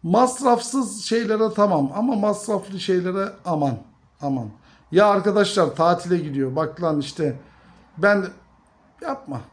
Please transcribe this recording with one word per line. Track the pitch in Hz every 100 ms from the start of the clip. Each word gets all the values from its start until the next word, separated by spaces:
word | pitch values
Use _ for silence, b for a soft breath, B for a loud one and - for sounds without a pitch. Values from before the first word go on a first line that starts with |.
Masrafsız | 165 208 254 - 269 240 - 269 220 208
şeylere | - 226 233 214 220
tamam | 214 208 160 135
ama | 175 240
masraflı | 220 208 208 - 202 190 190
şeylere | 185 185 180 190 196 -
aman, | 180 190 139 104 - _ _ _
aman. | 139 135 107 - b b b
Ya | 170 208
arkadaşlar | 202 208 208 196 196 160
tatile | - 165 175 175 180
gidiyor. | 156 139 131
Bak | 139 156 156
lan | 170 151
işte | 135 - 151 - b b b b b -
ben, | 202 208 180 - _ _ _ _ _ _
yapma. | 339 269 - 120 98